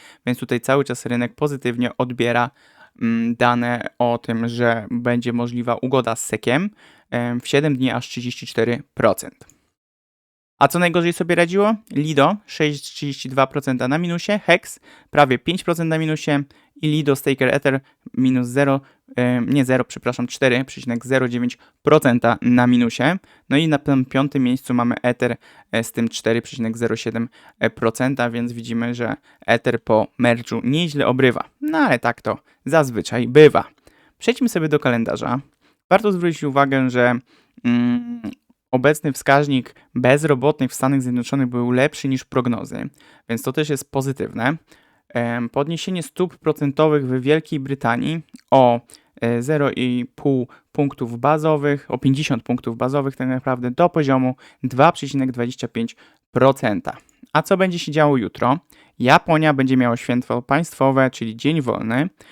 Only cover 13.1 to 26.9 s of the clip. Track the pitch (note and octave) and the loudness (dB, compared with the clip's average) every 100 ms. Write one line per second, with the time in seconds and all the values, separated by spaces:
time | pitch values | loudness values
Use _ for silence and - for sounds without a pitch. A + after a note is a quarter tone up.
13.1 | C#3 E3+ C#3 C3+ D3 C#3 B2+ B2+ D3+ F3 | -8 -4 0 0 0 -4 -2 -2 -2 -2
14.1 | E3+ - G3+ - F3+ - - _ - _ | -4 -2 -2 0 0 -2 -20 _ -20 _
15.1 | D3 C#3 B2 - F3+ - E3+ E3 D#3+ D#3 | 4 4 2 -2 -4 -2 -2 0 0 -2
16.1 | D#3 - C#3+ C#3 _ _ _ D#3 D3+ D3 | -2 0 -2 -2 _ _ _ -2 0 2
17.1 | C3+ C#3 C3+ C3 C#3 C#3 C3+ - _ - | 0 0 0 2 2 2 -2 -4 _ -10
18.1 | - C3 B2+ A#2+ B2+ C#3+ C3+ - _ - | 0 2 2 0 0 2 0 -4 _ -10
19.1 | - B2 B2 A2+ C#3 B2+ C3 - - B2 | -2 0 0 0 0 2 0 -2 -6 -6
20.1 | B2 A#2+ - C3 B2 C3 - B2+ A#2 B2 | -4 -6 -2 0 0 -4 -10 -8 -6 -2
21.1 | C3 B2+ A#2+ B2 - _ _ - D3+ C3+ | 0 0 -2 -4 -6 _ _ 4 4 4
22.1 | A#2+ A#2 A2 A#2+ B2 B2 B2 A#2+ - C3 | 2 2 2 2 4 4 4 2 0 -2
23.1 | F#3 _ _ - C#3 E3 C#3+ - C3+ B2+ | -2 _ _ -2 0 2 0 0 0 0
24.1 | C3+ C#3+ C#3+ B2 B2+ - B2 A#2+ - B2 | 0 0 0 0 -2 -2 -2 0 -2 -2
25.1 | B2 B2 A#2 _ - _ A2+ A2+ - A#2 | 0 -2 -4 _ -20 _ -6 -4 -4 -4
26.1 | - A2+ A#2 - - A2+ A2+ A#2 | -2 -2 -2 -4 -6 -6 -4 -4